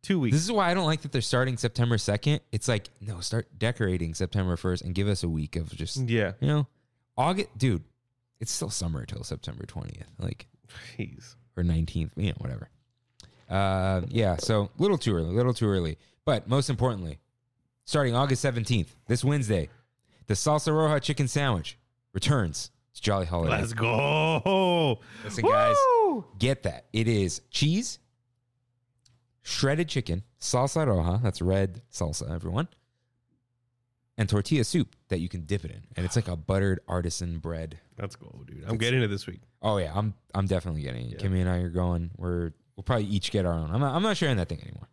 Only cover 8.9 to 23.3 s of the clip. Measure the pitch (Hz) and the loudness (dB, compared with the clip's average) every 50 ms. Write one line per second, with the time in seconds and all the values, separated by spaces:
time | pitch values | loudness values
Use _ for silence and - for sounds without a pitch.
8.9 | 78 67 62 - - - - - - - - - 62 - - - - - - - | -4 -4 -6 -8 -10 -10 -8 -8 -10 -8 -8 -12 -10 -10 -14 -12 -10 -10 -10 -10
9.9 | - - - - - - - 50 - - - _ _ _ _ _ - - - - | -12 -14 -18 -18 -12 -8 -8 -8 -8 -8 -14 _ _ _ _ _ -20 -20 -18 -16
10.9 | - - 107 - - - - - - _ _ _ _ 90 87 85 80 80 82 - | -10 -10 -10 -10 -10 -18 -20 -20 -20 _ _ _ _ -2 0 2 2 2 0 0
11.9 | - 82 80 76 - - 98 95 - - - 65 64 52 - - _ _ _ _ | -2 -4 -4 -4 -4 -2 -2 -2 -2 -4 -6 -8 -6 -8 -10 -14 _ _ _ _
12.9 | _ _ _ _ _ _ - - _ _ _ - 92 95 98 98 95 95 92 95 | _ _ _ _ _ _ -20 -20 _ _ _ -2 0 0 2 2 2 2 2 2
13.9 | 95 92 87 - - 117 110 95 85 82 - - 113 107 101 101 _ - 165 202 | 2 0 0 0 0 2 2 2 2 0 0 2 2 2 2 0 _ 0 2 2
14.9 | 196 151 - 120 101 85 80 82 90 113 123 127 120 - 117 104 98 95 85 80 | 2 2 2 0 0 2 0 0 0 2 2 2 0 0 0 2 2 2 0 -2
15.9 | 76 _ _ _ _ _ _ 156 135 107 - 98 123 139 131 - 135 104 123 127 | -4 _ _ _ _ _ _ 0 0 0 0 0 0 0 2 0 -2 0 0 -2
16.9 | 117 95 90 80 67 - _ _ _ _ _ _ _ _ _ _ _ _ _ - | 0 -2 -6 -8 -10 -12 _ _ _ _ _ _ _ _ _ _ _ _ _ -2
17.9 | - 151 139 123 117 123 139 139 131 - - 139 120 117 110 - 123 104 80 - | 0 2 2 2 2 2 2 2 2 2 2 0 0 0 0 2 2 2 2 -2
18.9 | - _ _ - 117 120 - 135 143 147 127 104 110 90 73 - - _ _ _ | -8 _ _ -2 0 2 2 2 2 2 2 2 0 0 0 -4 -8 _ _ _
19.9 | _ _ _ _ _ _ - - 107 - - 151 151 151 - 160 151 156 160 151 | _ _ _ _ _ _ -2 -2 -2 0 2 2 2 2 2 2 2 4 4 4
20.9 | 151 143 - - 147 127 143 127 - 147 143 135 110 85 80 - - _ _ _ | 2 2 2 0 0 0 0 0 0 0 2 2 0 0 -2 -6 -12 _ _ _
21.9 | _ _ _ _ - 95 - - 147 131 101 80 71 - - - _ _ _ _ | _ _ _ _ -6 -2 2 2 2 2 2 0 -2 -6 -10 -12 _ _ _ _
22.9 | _ - - 107 101 98 92 80 | _ -4 0 0 2 2 0 0